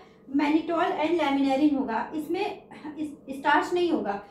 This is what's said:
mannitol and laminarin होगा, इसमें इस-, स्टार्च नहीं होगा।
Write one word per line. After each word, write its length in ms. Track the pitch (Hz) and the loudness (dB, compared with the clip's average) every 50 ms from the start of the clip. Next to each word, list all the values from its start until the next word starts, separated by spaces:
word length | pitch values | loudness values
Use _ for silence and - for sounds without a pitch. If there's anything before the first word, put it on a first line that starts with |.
| - - - - - - 262 | -12 -18 -20 -20 -10 -4 0
mannitol 500 | 285 311 285 311 330 - - 339 320 349 | 0 2 4 4 2 2 0 0 0 0
and 340 | 370 - - 302 311 339 349 | 0 0 0 0 0 2 2
laminarin 580 | 302 277 277 277 277 269 269 269 311 294 285 254 | 2 2 2 2 2 2 4 4 4 4 4 2
होगा, 340 | - 226 220 226 - - 311 | 0 -2 -2 -4 -4 -4 -6
इसमें 480 | 311 294 - 339 381 415 - - - - - - - - 302 - 320 | -8 -6 -4 -4 -2 -2 -4 -6 -8 -14 -18 -18 -16 -14 -12 -10 -8
इस-, 380 | 302 294 - - - - 269 | -8 -8 -8 -12 -14 -12 -10
स्टार्च 380 | - - 302 294 339 359 - 359 | -4 2 2 4 4 4 2 0
नहीं 180 | 349 349 330 302 | 0 2 2 2
होगा। 300 | 220 202 208 202 - - - | 0 0 -2 -4 -6 -8 -14